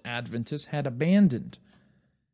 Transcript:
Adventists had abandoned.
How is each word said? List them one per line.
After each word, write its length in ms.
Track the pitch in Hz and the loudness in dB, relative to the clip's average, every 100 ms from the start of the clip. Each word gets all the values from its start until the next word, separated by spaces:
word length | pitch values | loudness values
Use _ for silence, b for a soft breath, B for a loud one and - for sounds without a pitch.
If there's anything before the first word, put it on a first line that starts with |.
Adventists 640 | - 120 117 233 - 147 - | -8 -8 -6 -8 -6 -8 -6
had 200 | 147 131 | -6 -4
abandoned. 720 | 120 160 202 190 120 64 - b b b b b b b | -2 2 6 6 4 -8 -16 b b b b b b b